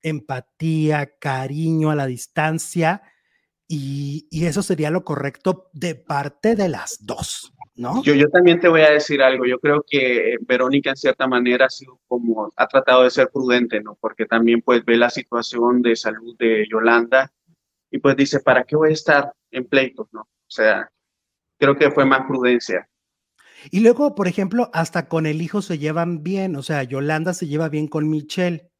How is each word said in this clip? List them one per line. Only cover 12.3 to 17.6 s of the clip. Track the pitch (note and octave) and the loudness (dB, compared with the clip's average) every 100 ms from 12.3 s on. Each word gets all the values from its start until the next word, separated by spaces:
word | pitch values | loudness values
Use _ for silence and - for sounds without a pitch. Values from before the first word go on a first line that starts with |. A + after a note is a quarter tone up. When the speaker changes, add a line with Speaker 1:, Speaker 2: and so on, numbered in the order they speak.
| A2 G#2+ - | -4 -6 -2
Speaker 2:
ha | C3 | 0
tratado | C#3 C3 B2+ | 2 4 4
de | B2+ | 4
ser | C3 C3 | 2 -2
prudente, | C#3+ B2+ B2 A#2 G#2+ | 0 0 0 0 -4
¿no? | G#2+ G#2+ | -8 -10
Porque | A2+ - G#2+ | -10 -6 -2
también, | A2+ A#2 A#2 | 2 2 2
pues, | B2 A#2+ A2+ | 2 0 2
ve | A#2 | 2
la | A#2+ | 2
situación | C3 - A#2 A#2 A#2+ A#2+ B2 | 0 -6 -6 -6 -2 2 2
de | A#2+ A2+ | 2 0
salud | A2+ A2 A2+ A#2 | -2 -8 -16 -4
de | A#2 A2 G#2+ | 0 0 0
Yolanda | A2 A#2 A#2+ A#2 C3 C3+ _ _ _ | 0 2 2 2 0 0 _ _ _